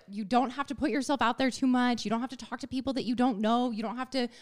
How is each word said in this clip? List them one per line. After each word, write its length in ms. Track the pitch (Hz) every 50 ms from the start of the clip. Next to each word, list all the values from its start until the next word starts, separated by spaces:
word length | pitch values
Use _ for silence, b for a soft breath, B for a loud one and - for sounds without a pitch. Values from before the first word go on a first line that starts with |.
| -
you 160 | - 202 208
don't 280 | 214 180 247 240 262 247
have 160 | 262 277 269
to 80 | - 277
put 160 | - 269 262
yourself 320 | 214 294 247 - 285 -
out 160 | 240 233 240 -
there 120 | 262 254
too 160 | - - 269
much. 380 | 254 247 247 247 247 240 240 -
You 60 | 208
don't 100 | 226 233
have 80 | 247 247
to 80 | 269
talk 240 | - 226 - - -
to 80 | - -
people 240 | 254 269 240 269
that 120 | 226 262 -
you 100 | 214 247
don't 240 | 226 247 262 214 190
know. 300 | 214 214 233 247 247 254
You 120 | 226 208
don't 140 | 220 202 220
have 140 | 247 254 -
to 180 | - 262 247 240 B B